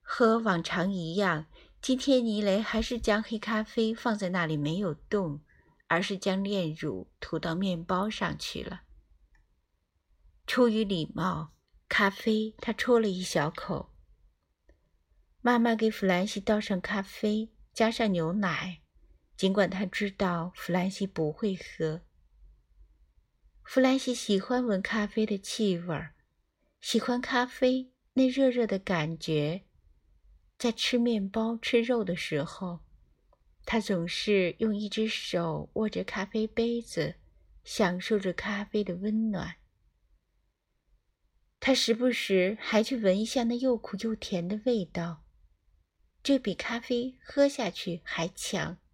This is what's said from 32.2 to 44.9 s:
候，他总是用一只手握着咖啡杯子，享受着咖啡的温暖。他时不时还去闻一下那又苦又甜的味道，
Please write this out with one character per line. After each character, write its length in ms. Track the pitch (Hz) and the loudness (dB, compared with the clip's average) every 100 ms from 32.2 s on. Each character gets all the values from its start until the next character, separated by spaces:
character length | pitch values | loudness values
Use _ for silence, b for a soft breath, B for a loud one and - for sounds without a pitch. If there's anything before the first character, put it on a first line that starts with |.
| - 151 | -2 -2
候， 360 | 160 - 180 175 - - _ _ _ _ _ _ | -4 -6 -10 -10 -14 -20 _ _ _ _ _ _
他 160 | - 226 | -2 -2
总 260 | 208 190 170 | 0 -2 0
是 480 | - - 202 180 - | -4 2 2 2 0
用 160 | 220 | -2
一 140 | 208 208 | 0 -4
只 200 | 208 220 | -2 -2
手 600 | - - 175 170 151 147 | -2 -4 -2 -2 -4 -4
握 140 | - 220 | -2 -2
着 160 | 185 | -2
咖 200 | 190 - | -6 -6
啡 220 | 196 220 214 | -4 -2 -2
杯 340 | - 233 233 | 0 0 0
子， 360 | 226 - 151 - - _ _ - | -4 -2 -2 -4 -18 _ _ -20
享 360 | - - 196 180 | -14 0 2 2
受 180 | - 214 | 0 0
着 140 | 190 | 0
咖 320 | 175 - 202 | -4 -4 -6
啡 200 | 208 214 | -2 -2
的 100 | 196 175 | -2 -2
温 340 | 202 220 220 | 0 0 0
暖。 260 | 196 151 - _ _ _ _ _ _ _ _ _ _ _ _ _ _ _ _ _ _ _ _ | -2 -6 -10 _ _ _ _ _ _ _ _ _ _ _ _ _ _ _ _ _ _ _ _
他 160 | - | 2
时 200 | 254 - | 2 4
不 180 | 226 247 | 2 2
时 440 | 233 - 190 180 214 | 0 2 2 2 0
还 220 | - 220 | 0 2
去 140 | 226 262 | 2 2
闻 220 | 202 185 | 2 2
一 60 | |
下 200 | 226 269 | 2 0
那 120 | 233 240 | 0 0
又 180 | 262 233 | 0 0
苦 200 | - 190 | -2 -6
又 140 | 226 | -4
甜 320 | 220 - 185 175 | -4 -4 -4 -2
的 140 | 214 233 | -2 0
味 180 | 240 | 0
道， 400 | 175 | -2